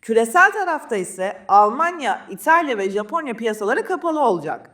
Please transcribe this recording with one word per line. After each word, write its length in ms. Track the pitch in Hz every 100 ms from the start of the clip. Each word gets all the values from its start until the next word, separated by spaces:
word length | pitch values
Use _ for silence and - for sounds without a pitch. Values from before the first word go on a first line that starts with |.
Küresel 500 | - 220 226 349 403
tarafta 440 | 403 359 302 - 208
ise 500 | 180 - 190 - -
Almanya, 760 | 202 208 262 339 349 233 175 -
İtalya 480 | 196 302 330 294 214
ve 120 | 196
Japonya 440 | 202 208 330 285
piyasaları 520 | 220 226 214 208 330 -
kapalı 340 | 339 339 311
olacak. 520 | 247 170 147 120 -